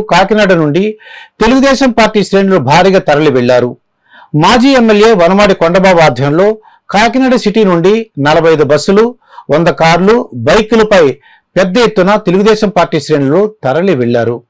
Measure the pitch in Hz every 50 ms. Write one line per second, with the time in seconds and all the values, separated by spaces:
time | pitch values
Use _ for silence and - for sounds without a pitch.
0 | 214 - 170 180 196 196 220 214 208 185 185 165 156 147 143 180 202 214 214 -
1 | - - - - - _ _ - 214 233 262 269 254 277 269 - 269 254 220 233
2 | 220 214 - 208 185 - 190 196 196 190 190 170 127 127 151 175 180 196 190 190
3 | - - 147 147 156 151 123 131 123 123 127 123 123 123 123 _ _ _ _ _
4 | _ _ _ - - - - 147 160 190 240 247 247 277 269 247 226 220 214 208
5 | 214 233 226 180 170 170 190 202 208 190 190 - 170 165 175 190 185 190 180 170
6 | 156 151 127 120 139 143 147 170 196 214 220 214 _ _ _ _ _ - - 202
7 | 214 208 220 262 262 254 254 214 - 208 202 220 214 185 175 165 165 190 214 226
8 | 220 _ - 143 139 147 156 165 156 165 160 147 151 127 151 147 - - 196 208
9 | 233 240 247 _ _ _ - - - - 139 160 170 175 143 - 160 160 175 170
10 | 185 202 233 247 - - - 123 110 143 175 220 214 - 240 220 214 214 208 185
11 | 156 135 127 - _ _ _ _ _ _ - 175 190 180 180 247 240 214 214 196
12 | 175 196 208 208 - 180 170 196 208 220 214 214 220 190 - 185 214 220 - 151
13 | 139 - 151 143 139 131 147 185 214 208 214 - - 131 - 160 185 196 165 123
14 | 120 120 120 117 117 117 123 117 _